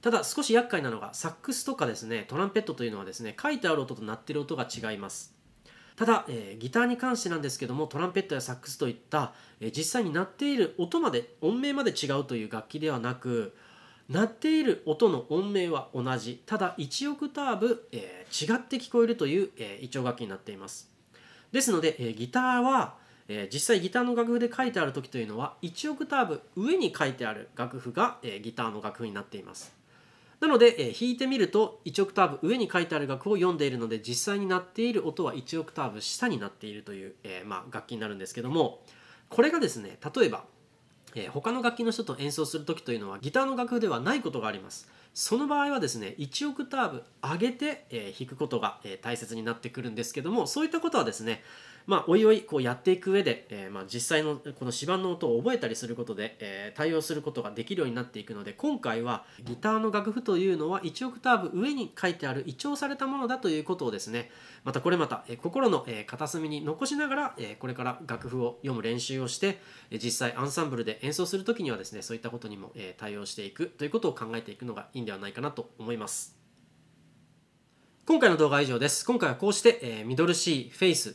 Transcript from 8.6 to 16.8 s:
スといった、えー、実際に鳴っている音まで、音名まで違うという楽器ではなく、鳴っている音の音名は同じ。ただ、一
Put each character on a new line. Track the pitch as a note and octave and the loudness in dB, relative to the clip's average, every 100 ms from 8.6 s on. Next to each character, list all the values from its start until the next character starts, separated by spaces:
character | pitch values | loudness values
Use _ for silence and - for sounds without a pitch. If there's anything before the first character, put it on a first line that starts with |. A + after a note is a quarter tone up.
| - | -10
ス | - | -4
と | C3 | -4
い | |
っ | |
た、 | A#2 - D#3 B2+ - - - | -4 -2 -2 -2 -6 -20 -8
え | A2 | -6
ー、 | C#3 | -2
実 | D#3 | -2
際 | B3 | 2
に | G3+ | 2
鳴 | D3+ | 2
っ | F#3+ | -2
て | - C#4+ | 0 0
い | C#4 | 4
る | F3 - | 2 2
音 | F3 E4+ | 0 2
ま | D#4 | 2
で、 | B2 A#2+ - | 2 -4 -2
音 | D#3 A#3 | 0 2
名 | C#4 | 0
ま | C#4+ | 2
で | B3 | 0
違 | - C#3+ | 0 0
う | C#3 | 0
と | C3+ A#2+ | 0 -2
い | |
う | G#2+ | -4
楽 | A2 - | -6 -8
器 | D3+ | -4
で | D#3 | 0
は | C3 | 0
な | A#2 B2 | -2 -4
く、 | B2+ A#2+ G2+ - - - - - _ | -2 -2 -2 -8 -20 -20 -20 -20 _
鳴 | C#3 A3+ | 2 2
っ | |
て | - D#4 D#4 | 2 2 4
い | |
る | C#4 F#3 - | 4 2 2
音 | D3+ A3+ | 4 6
の | D3+ A#2+ | 4 0
音 | D#3 G3 | 0 0
名 | G3+ F3 | 0 0
は | D3+ B2+ | -2 -4
同 | C3 B2 B2+ | -4 0 -2
じ。 | A2 A#2+ - | -4 -12 -6
た | G#3+ | -2
だ、 | F#3 | -2
一 | - | -2